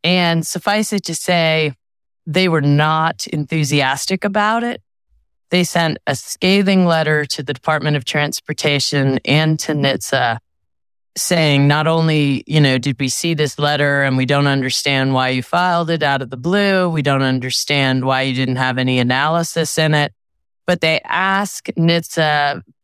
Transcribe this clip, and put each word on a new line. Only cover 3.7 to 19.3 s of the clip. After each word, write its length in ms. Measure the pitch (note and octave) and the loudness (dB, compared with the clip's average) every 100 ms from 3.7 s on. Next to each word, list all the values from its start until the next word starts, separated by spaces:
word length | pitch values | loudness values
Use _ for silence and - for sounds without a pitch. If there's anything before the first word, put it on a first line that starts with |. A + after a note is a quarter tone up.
| C#3+ C3 C#3 - F#3 | 0 0 -2 -4 -4
about 400 | G3+ G3+ G#3 A3+ | -2 0 0 0
it. 180 | A#3+ - _ _ _ _ _ _ - | -2 -8 _ _ _ _ _ _ -4
They 140 | F3+ | -2
sent 320 | F3 F3 E3 - - | 0 0 0 -2 -4
a 80 | |
scathing 680 | C#3 - - F#3 G3 G3 F#3+ | -6 -8 -2 2 2 4 4
letter 400 | F3 E3 D3+ D#3 | 4 2 2 0
to 180 | D3 - | -2 -6
the 120 | C#3 | -6
Department 420 | C#3 - D#3 D3 D3 | -6 -2 -2 0 -2
of 80 | |
Transportation 1120 | A#2+ D3+ D3 - - D3+ D3+ C#3+ - C#3+ C3+ C3 | -2 -2 -2 -4 -8 -4 0 0 0 0 0 0
and 340 | - D3 D#3 D#3 | 0 2 2 0
to 120 | - | -2
nhtsa 680 | D3+ C#3 C3 - C3+ B2 A2+ _ _ _ _ _ _ _ - | -2 0 -2 -2 -2 0 -2 _ _ _ _ _ _ _ -8
saying, 500 | - E3+ D#3 C#3+ C#3+ | -2 2 2 4 4
"Not 200 | D3 D#3 | 2 2
only, 580 | E3 D#3+ D#3 C#3+ C3+ - | 2 2 2 2 -2 0
you 140 | D3+ | 2
know, 180 | C#3+ C3 | 2 2
did 220 | C#3+ B2 | -2 -2
we 80 | C3 | -4
see 260 | - E3+ | -4 -2
this 240 | D#3+ D3 - | -2 -2 -2
letter 440 | D3 D3 D3 C#3+ | 0 0 0 0
and 140 | C#3 C3 | 0 0
we 80 | |
don't 220 | C3 C#3+ C#3+ | 2 2 2
understand 680 | C#3 B2+ - C#3+ C3+ C3+ | 0 -2 -2 0 0 0
why 160 | C3 B2+ | 0 0
you 120 | B2+ | -2
filed 480 | - F3 F3+ E3+ E3 | -2 -2 0 0 0
it 120 | E3 | -2
out 200 | D3 C#3 | 0 -2
of 80 | B2+ | -4
the 60 | C3 | -8
blue, 520 | D3 G3+ G3+ F#3+ F3+ | -2 0 2 2 0
we 140 | E3 | 0
don't 200 | C#3 C3+ | 0 0
understand 840 | C3+ C3 B2+ - - C#3+ C3+ C3 | 0 -2 -2 -4 -2 0 2 0
why 180 | C3 C3 | 0 0
you 120 | C3+ | 0
didn't 220 | B2+ C3 C3 | -2 -2 -2
have 220 | C3 B2+ | -2 0
any 200 | B2+ B2+ | 0 2
analysis 800 | B2 B2+ D3 | 2 2 0